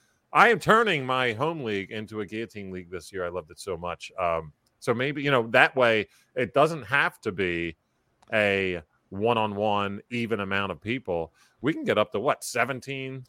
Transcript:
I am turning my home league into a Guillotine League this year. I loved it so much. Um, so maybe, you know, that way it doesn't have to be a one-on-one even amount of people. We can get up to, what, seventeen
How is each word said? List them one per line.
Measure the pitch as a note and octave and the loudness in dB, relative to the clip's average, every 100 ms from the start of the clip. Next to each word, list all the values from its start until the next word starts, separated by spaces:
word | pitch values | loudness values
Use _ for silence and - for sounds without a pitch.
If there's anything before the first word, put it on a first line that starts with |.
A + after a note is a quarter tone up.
| _ _ _ | _ _ _
I | D3+ A3 | 4 6
am | F#3+ | 4
turning | - A3 A3 D#3 B2+ | 4 4 4 0 0
my | B2+ B2 | 0 0
home | G#2+ D#3 E3 | 0 -4 -2
league | A#2 G2+ F#2+ | -4 -4 -4
into | A2 G#2+ G#2+ | -10 -8 -8
a | G2 | -6
Guillotine | G#2+ A2+ G#2 F#2+ | -8 -10 -10 -10
League | F#2 F2 | -12 -10
this | F2+ - | -14 -10
year. | F#2+ F2 | -6 -6
I | |
loved | F2+ D#2+ | -6 -12
it | F2 | -14
so | G2+ E2 | -8 -6
much. | F2 D#2+ - - | -6 -8 -12 -4
Um, | F2 E2 D#2 _ _ _ | -2 -2 -4 _ _ _
so | - | -4
maybe, | A#2 C#3 D3 | -2 -2 -2
you | C#3+ | 2
know, | C3 A2+ | 2 4
that | B2+ D3+ C3 | 6 6 6
way | A#2+ A2 - _ _ B2+ | 4 4 0 _ _ -4
it | A#2 | 0
doesn't | C#3 D#3+ D#3+ | 4 2 2
have | G#2 C#3 C#3 - | -2 0 0 -2
to | A2+ | -6
be | F2+ F2+ E2+ E2+ - _ _ _ _ - | -2 -2 0 -4 -8 _ _ _ _ -2
a | A2 G2+ G2 F#2 F2 - _ _ | 2 2 2 0 -4 -8 _ _
one-on-one | F#2+ A2+ A2+ G#2+ G2+ G#2+ G2+ G2+ G2+ - | -2 2 2 0 0 0 0 -2 -6 -8
even | A#2+ A2+ G#2+ | -6 -4 -4
amount | G2 G2 G2 | -2 -2 -2
of | E2+ | -6
people. | G#2 B2+ F#2+ E2+ D#2+ _ _ _ | -6 -8 -4 -4 -4 _ _ _
We | B2+ | -4
can | A3+ | -4
get | A3+ G#2 | 0 2
up | G#2 | 2
to, | G2+ | 0
what, | C3+ - | -2 -2
seventeen | - A#2+ A#2+ C3 C3+ C3+ C3 C3 | -4 -2 -2 -2 -8 -10 -10 -12